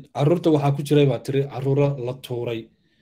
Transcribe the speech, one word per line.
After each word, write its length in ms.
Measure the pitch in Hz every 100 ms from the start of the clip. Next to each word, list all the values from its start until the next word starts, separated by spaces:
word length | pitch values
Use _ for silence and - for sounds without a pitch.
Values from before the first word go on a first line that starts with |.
| -
carruurta 360 | 127 147 175 170
waxaa 200 | 151 143
ku 100 | 139
jiray 220 | 147 147 139
baa 120 | 117
tiri, 220 | - 135 139
carruuro 400 | 120 131 139 143 139
la 160 | 120
tuuray. 480 | 135 - 120 120 113 110 _ _ _